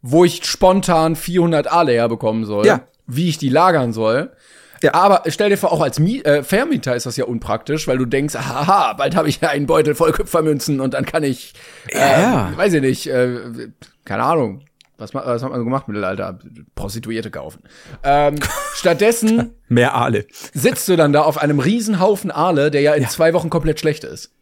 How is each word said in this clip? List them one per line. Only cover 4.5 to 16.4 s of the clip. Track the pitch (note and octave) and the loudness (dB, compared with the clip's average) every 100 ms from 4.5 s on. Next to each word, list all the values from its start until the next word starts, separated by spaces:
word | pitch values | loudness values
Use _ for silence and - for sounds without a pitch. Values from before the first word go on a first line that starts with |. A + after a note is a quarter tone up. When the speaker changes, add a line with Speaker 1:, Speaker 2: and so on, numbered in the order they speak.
| - _ - | -20 _ 0
Speaker 2:
Ja. | D3+ | 2
Speaker 1:
Aber | E3 G3 F#3+ D#3 | 4 4 4 2
stell | - G#3 | -2 0
dir | G3 | 2
vor, | F3+ | 0
auch | D#3+ | 0
als | D3+ - | -2 0
Mi-, | E3 C4 | -2 0
äh, | - D3 | 0 0
Vermieter | C3 G3 D4+ C#4 - B2 | 2 -2 0 -2 -2 -4
ist | B2 | -6
das | A#2 | -6
ja | A#2+ | -6
unpraktisch, | A#2 A2 A2 - D#3 C#3+ | -6 -4 -6 -4 -6 -2
weil | C3 | -2
du | B2+ | 0
denkst, | C3+ D3 A2+ | -2 -2 -6
„Aha, | C3+ B2+ D#3+ G3 C3+ | -8 -4 2 2 2
bald | G#2 - F3+ | 0 -2 0
hab | D#3 | 0
ich | D3 | -2
ja | E3 | -2
einen | C#3+ C#3+ | -2 0
Beutel | D#3+ D3+ D3 | 2 2 2
voll | E3 | 0
Kupfermünzen | D#3 - E3+ D#3 D3 - C#3 | 0 -2 0 0 -2 -2 -2
und | C3 | -2
dann | C3+ C3+ | -4 -4
kann | E3 | -2
ich, | C#3+ B2 - - - - - | -2 -4 -10 -20 -20 -20 -10
äh, | - | 0
Speaker 2:
Ja. | C#3 C3+ G#3 G3+ F#2 D3+ | 2 4 4 2 -2 0
Speaker 1:
weiß | G3+ | 2
ich | E3 | 2
nicht, | C3+ B2 - | 0 -2 -2
äh, | C3 B2+ B2 A#2+ A#2 A#2 - - _ - | 0 0 -2 -10 -14 -16 -18 -20 _ -8
keine | - | -4
Ahnung.“ | A#2+ D#3+ A#2 F#2+ _ _ _ _ | 0 0 -2 -6 _ _ _ _
Was | G#2+ | -12
ma-, | C3+ B2+ | -10 -4
was | A#2+ | -4
hat | B2+ | -4
man | B2 | -6
so | A#2 | -4
gemacht | C3 B2+ | -4 -4
im | |
Mittelalter? | G#2 F#2+ F#2+ F#2+ F#2 | -6 -4 -4 -8 -10